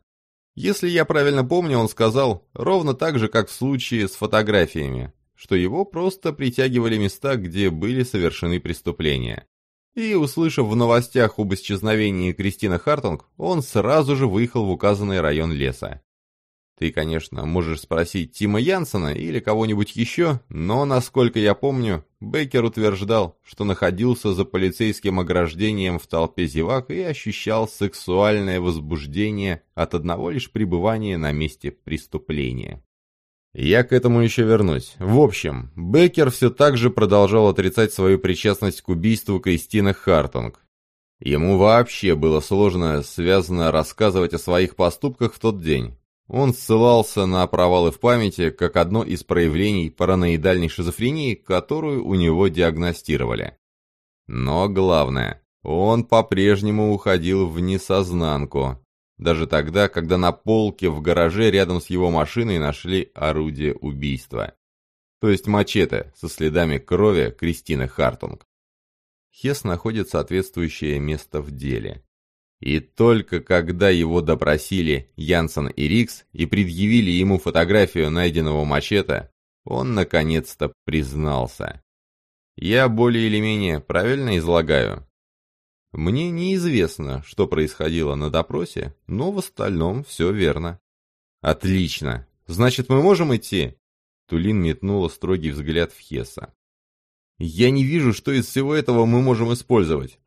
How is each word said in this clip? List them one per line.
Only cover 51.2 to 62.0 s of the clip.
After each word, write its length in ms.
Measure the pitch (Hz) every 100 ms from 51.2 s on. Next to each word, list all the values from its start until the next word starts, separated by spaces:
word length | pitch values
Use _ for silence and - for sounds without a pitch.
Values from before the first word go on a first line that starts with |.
| 139
которую 720 | 101 - 90 - 156 156 135 -
у 80 |
него 360 | 95 82 82 98
диагностировали. 1080 | 78 85 80 87 85 - 71 60 57 50 - _ _ _ _ _ _ -
Но 400 | 58 65 80 101
главное, 760 | 95 92 80 65 67 50 - _ _
он 400 | - 82 101 113
по-прежнему 920 | 120 117 - 95 101 98 104 107 107
уходил 540 | 101 101 92 85 95 90
в 120 | 82
несознанку. 1200 | 90 95 - 95 92 87 82 71 71 71 67 65 _ _ _ -
Даже 300 | 82 80 80
тогда, 400 | 76 73 92 101
когда 280 | 85 82 90
на 140 | 90
полке 580 | - - 110 104 - 90
в 120 | 76
гараже 480 | 78 85 85 95 113
рядом 320 | 98 90 90
с 60 | -
его 240 | 90